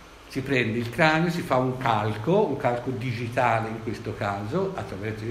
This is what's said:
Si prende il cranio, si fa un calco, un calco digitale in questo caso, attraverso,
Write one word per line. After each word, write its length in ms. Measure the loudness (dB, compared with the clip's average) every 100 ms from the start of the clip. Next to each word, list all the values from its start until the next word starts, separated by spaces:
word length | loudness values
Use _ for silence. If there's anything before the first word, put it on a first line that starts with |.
| -20 -20 -10
Si 140 | -6
prende 360 | 0 2 2 0
il 120 | -2
cranio, 400 | 4 4 4 2
si 120 | 0
fa 160 | 2 2
un 200 | 2 0
calco, 680 | 2 2 2 -2 2 4 4
un 120 | 2
calco 320 | 0 0 -2
digitale 760 | -4 -4 -4 -4 0 2 2 0
in 160 | -6
questo 320 | -6 -6 -6 -4
caso, 560 | -4 -4 -2 -2 -2 -4
attraverso, 500 | -8 -6 -6 -6 -6